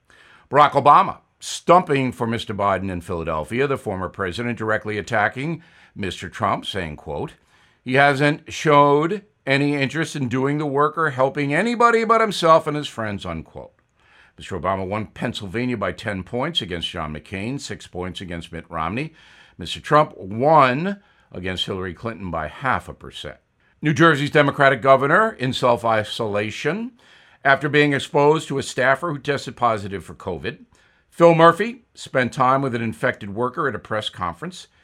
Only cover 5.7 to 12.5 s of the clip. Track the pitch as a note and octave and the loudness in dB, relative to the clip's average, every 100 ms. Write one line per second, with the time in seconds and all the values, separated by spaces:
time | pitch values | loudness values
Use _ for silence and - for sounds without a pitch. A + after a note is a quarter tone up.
5.7 | _ _ - F#2+ - F2+ - G2+ B2 - | _ _ -8 -8 -8 -12 -4 -2 -2 -6
6.7 | G2+ E2 D2 D#2+ D2 C3+ - _ _ _ | -8 -8 -10 -10 -8 -8 -12 _ _ _
7.7 | _ B2 C3 C#3+ C3+ D3 - - - D#3+ | _ -2 4 4 4 0 0 -8 -4 4
8.7 | D3 C#3+ C#3+ E3 G3+ - _ - C#3 C#3+ | 6 6 4 2 -4 -10 _ -2 0 2
9.7 | D3 C3+ D3 D#3 D3+ B2+ B2+ C3+ D3 D3+ | 0 -2 -4 -6 -4 -4 0 0 -2 -2
10.7 | C3+ D3+ D3+ D#3 B2+ C3 C3+ C#3+ D3+ A3+ | 0 0 0 -2 0 0 0 -2 0 0
11.7 | A#3 A#3 A3+ A3 A3+ A3 - E3 | 2 4 4 2 2 2 0 4